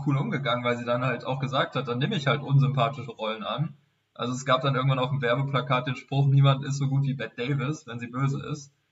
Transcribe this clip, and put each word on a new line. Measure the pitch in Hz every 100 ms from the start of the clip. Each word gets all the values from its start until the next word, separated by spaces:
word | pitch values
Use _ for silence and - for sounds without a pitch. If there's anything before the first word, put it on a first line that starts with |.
| 143
cool | 139
umgegangen, | - 156 120 123
weil | 123 120
sie | 120
dann | 123
halt | 131 117 -
auch | 131
gesagt | 120 127 170 135
hat, | 113
„Dann | 120
nehme | 143 208
ich | 139
halt | 117
unsympathische | - 139 123 120 117 113 113
Rollen | - 110 110
an.“ | 104 117 160 - _ _ _
Also | - 120
es | 127 -
gab | 131
dann | 143 127
irgendwann | 135 131
auf | 127
dem | 117
Werbeplakat | 120 131 139 131 123 127 127
den | 123
Spruch, | - 135 139
„Niemand | 139 139 135 131
ist | 135
so | 135
gut | 135
wie | 139
Bette | 117 113 - 123
Davis, | 131 127 156 -
wenn | 120
sie | 120
böse | 123 139 - -
ist.“ | 151 - _ _